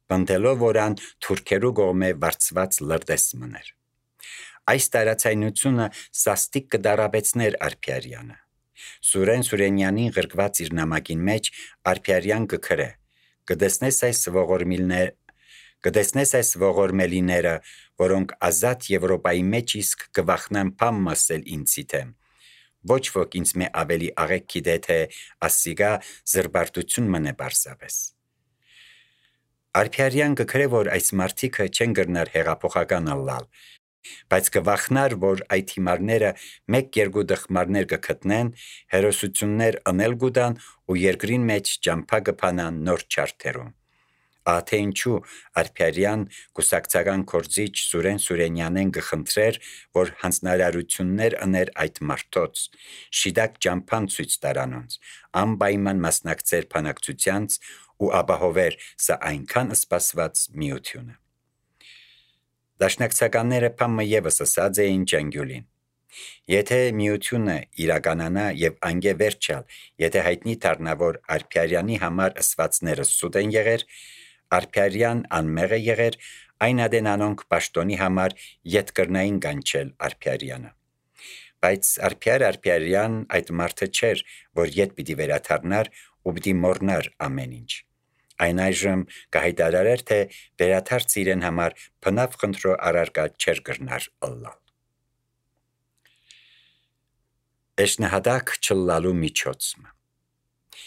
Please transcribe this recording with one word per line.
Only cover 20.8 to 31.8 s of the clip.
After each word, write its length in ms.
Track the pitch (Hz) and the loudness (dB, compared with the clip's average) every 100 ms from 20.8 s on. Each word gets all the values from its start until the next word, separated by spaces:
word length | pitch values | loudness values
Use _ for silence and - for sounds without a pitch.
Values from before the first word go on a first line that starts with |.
| 117 107 | 0 2
մասել 420 | 87 76 - 80 - | 0 0 0 -2 -4
ինձի 340 | 78 69 - 69 | -4 -2 -2 -2
դեմ։ 240 | 71 62 - _ _ - - _ _ | -6 -6 -16 _ _ -20 -20 _ _
Ոչ 200 | 87 131 135 | 0 2 2
ոք 260 | 95 82 | -2 -2
ինձ 160 | 92 80 | -2 -2
մե 160 | 90 90 | -2 -2
ավելի 420 | 80 78 85 85 | -2 -2 -2 -2
աղեկ 320 | - 78 92 - | -2 -2 -2 -4
գիտե, 300 | 85 82 82 | -4 0 -2
թե 200 | - 82 78 - - - | 2 0 0 -8 -20 -4
ասիգա 520 | 85 - 85 82 104 104 - - | 0 0 0 0 0 0 -6 -12
զրբարտություն 880 | - 95 87 90 85 90 87 - 113 | -2 0 0 0 -2 -4 -4 -2 0
մնե 240 | 85 73 | 0 -2
պարզապես»։ 640 | 65 67 - 67 65 - - - _ _ _ _ _ _ - - - _ _ _ _ _ _ _ | -6 -4 -4 -4 -10 -10 -8 -8 _ _ _ _ _ _ -20 -20 -20 _ _ _ _ _ _ _
Արփիարյան 640 | 95 110 - 135 135 147 131 | 0 0 2 0 2 0 0
կգրե, 280 | 107 131 139 | 0 0 2
որ 260 | 117 98 | 2 2
այս 140 | 92 - | 0 0
մարդիկը 560 | 95 92 - 131 - 95 | 0 -2 -2 -4 -2 -2
չեն 260 | - | 0